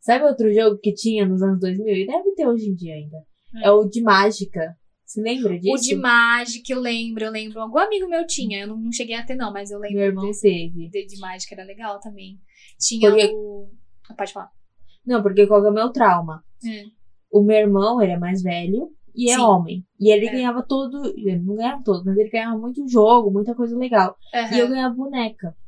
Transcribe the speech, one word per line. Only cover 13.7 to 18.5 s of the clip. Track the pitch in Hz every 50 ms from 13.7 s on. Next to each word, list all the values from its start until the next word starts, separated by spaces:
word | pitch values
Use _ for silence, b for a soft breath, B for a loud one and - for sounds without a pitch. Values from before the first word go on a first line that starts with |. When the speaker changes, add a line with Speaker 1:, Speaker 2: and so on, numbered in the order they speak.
| - - - - - - - -
Speaker 2:
Ah, | 220
pode | - 202 185 -
falar. | 202 185 - _ - - _ _ _ - - - _ _
Speaker 1:
Não, | 247 247 233 208
porque | 202 185 202 202
qual | 202 214 202
que | 202
é | 208
o | 208
meu | 214 226 254 240
trauma? | 269 240 196 180 175 165 160 156 160 _ - - - -
Speaker 2:
Hum. | 226 214 208 202 214 _ _ - - - _ _ _ -
Speaker 1:
O | 208 202
meu | 208 214 214
irmão, | 214 208 202 196 196 214 240 254
ele | 214 180 175
é | 175
mais | 175 175 185 190 180
velho | 180